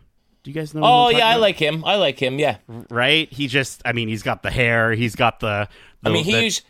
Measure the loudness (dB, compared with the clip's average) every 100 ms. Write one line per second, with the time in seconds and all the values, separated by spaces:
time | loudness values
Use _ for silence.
0 | _ _ _ _ -14 -10 -8 0 4 6
1 | 4 4 2 4 2 2 -2 -2 -2 0
2 | 0 0 -2 0 -2 -2 -10 -16 -8 -2
3 | 2 2 0 -6 -2 -2 -2 -6 -6 -4
4 | -4 -4 -4 -4 -4 0 2 2 0 0
5 | -2 0 -2 0 -4 -4 -6 -10 -20 _
6 | -2 0 0 0 0 -4 -10